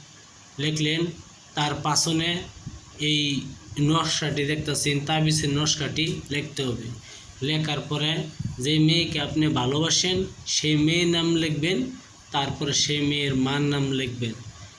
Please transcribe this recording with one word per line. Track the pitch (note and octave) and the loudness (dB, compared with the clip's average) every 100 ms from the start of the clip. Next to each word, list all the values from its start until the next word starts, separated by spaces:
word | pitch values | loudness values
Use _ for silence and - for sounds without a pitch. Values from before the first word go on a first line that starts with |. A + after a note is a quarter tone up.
| - - - - - - | -16 -20 -20 -20 -16 -4
লিখলেন, | D3+ D#3 D3+ E3 F3 - - - - | -2 0 0 2 -2 -4 -16 -20 -8
তার | D3+ D3 C#3+ | -2 -2 0
পাছনে | D3+ C#3+ E3 D#3+ E3+ F3 F#3 - - - - - | 0 2 2 2 0 -2 -6 -12 -14 -14 -18 -4
এই | D3+ D3+ D3 C3+ - - - D3 | 0 2 2 -2 -4 -12 -10 0
নকশাটি | D3 D#3+ D#3 - D3 D3 C#3+ | 4 4 2 0 0 0 0
দেখতেছেন, | D3 D3 C3+ D3 C#3+ D3 | 0 0 0 0 0 0
তাবিজের | D#3 D#3 D#3 D3 C#3+ | 2 4 2 2 2
নকশাটি | D3+ - C3 C#3 E3 F#3 - | 2 0 -2 0 -2 -2 -4
লিখতে | C#3+ - - | -6 -4 -4
হবে। | C3 A2 A2+ - - - - - | -4 -4 -8 -12 -16 -20 -20 -6
লেখার | C3+ D#3 D3+ C#3+ | -2 0 -2 -4
পরে | - D3 D3+ D#3+ - - - - | -4 -2 -2 -2 -4 -8 -8 -4
যে | C3+ D#3 | 2 4
মেয়েকে | D#3 E3 E3 D#3 | 6 4 2 -2
আপনি | C#3+ D#3 D3+ | -2 0 2
ভালোবাসেন | B2+ B2 D3 D#3+ - F#3 F#3 F#3+ - - | 2 2 2 2 2 2 0 -2 -6 -4
সেই | - D3+ D3+ | 0 2 4
মেয়ের | D#3 E3+ E3+ | 4 4 4
নাম | E3+ E3 E3 | 4 4 2
লিখবেন, | D#3+ C#3+ E3+ B3 - - - - - | 2 0 0 0 -2 -8 -18 -20 -6
তারপরে | C#3+ C3+ - C#3+ | -4 -2 -2 -2
সেই | C#3 - D3 | 0 0 2
মেয়ের | C#3+ C#3+ C#3+ C3 | 2 2 0 2
মার | C3 C#3+ | 2 2
নাম | C#3+ C#3+ C#3 | 0 0 0
লিখবেন। | C3 B2+ A#2 A#2 A2 - - - | -2 -4 -4 -6 -6 -14 -18 -20